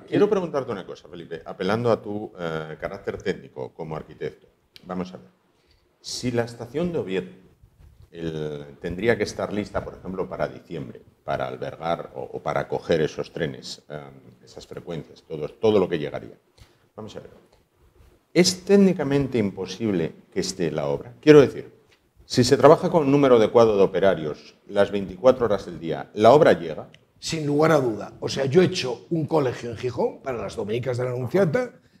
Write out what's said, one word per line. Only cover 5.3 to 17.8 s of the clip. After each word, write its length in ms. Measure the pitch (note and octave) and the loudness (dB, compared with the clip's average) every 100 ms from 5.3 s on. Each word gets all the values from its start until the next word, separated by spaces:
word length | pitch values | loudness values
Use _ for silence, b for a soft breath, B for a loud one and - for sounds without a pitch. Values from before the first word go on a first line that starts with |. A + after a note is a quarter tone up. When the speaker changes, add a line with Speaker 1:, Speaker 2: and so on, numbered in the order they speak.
| _ _ _ _ _ _ _ | _ _ _ _ _ _ _
Speaker 1:
Si 300 | - - B2 | -14 -8 -4
la 120 | A#2 | -4
estación 480 | A#2 - A2+ C#3+ F3 | -4 -8 -10 -6 -4
de 80 | D#3+ | -4
Oviedo, 300 | F#2 F#2 F2+ - _ _ _ _ - _ - | -4 -4 -6 -12 _ _ _ _ -20 _ -20
el, 640 | E2+ E2 D#2+ D2+ D2 D2 C#2 | -10 -8 -6 -8 -10 -14 -12
tendría 360 | F2 F2 A#2 G#2+ | -10 -2 0 2
que 60 | |
estar 300 | G2+ - F#2 | -2 -4 -6
lista, 300 | G2+ G2+ F#2+ | -4 -6 -6
por 100 | - | -8
ejemplo, 320 | - F#2 F#2 E2+ | -12 -10 -8 -6
para 220 | D#2 D2 | -6 -6
diciembre, 520 | C2 - E2 B1 - _ _ - | -8 -12 -12 -12 -16 _ _ -8
para 180 | C2+ | -6
albergar 640 | B1+ B1+ C2+ - D#2+ E2 C#2+ | -6 -8 -10 -8 -6 -6 -6
o, 60 | C2 | -12
o 180 | B1+ C2 | -12 -8
para 200 | D2+ C#2 | -4 -4
acoger 400 | C2+ C2+ - D#2+ | -4 -4 0 0
esos 320 | D2+ - C#2+ | 0 -4 -10
trenes, 500 | - D#2 B1+ - - - | -6 -6 -6 -14 -16 -16
em, 560 | D2 C#2 C2+ A#1+ A#1+ | -16 -16 -20 -20 -20
esas 200 | C2 - | -20 -20
frecuencias, 600 | - - - D#2+ - - - | -18 -14 -10 -10 -12 -20 -14
todo, 220 | D#2 D2 | -10 -10
todo 280 | - A2 G#2 | -2 2 4
lo 120 | E2 | 2
que 100 | E2 | 0
llegaría. 380 | C#2+ B1+ A1+ G1+ _ b b b _ | -4 -10 -14 -20 _ b b b _
Vamos 180 | - G#2+ - | -18 -16 -16
a 20 | |
ver. 120 | - - _ _ _ _ | -18 -20 _ _ _ _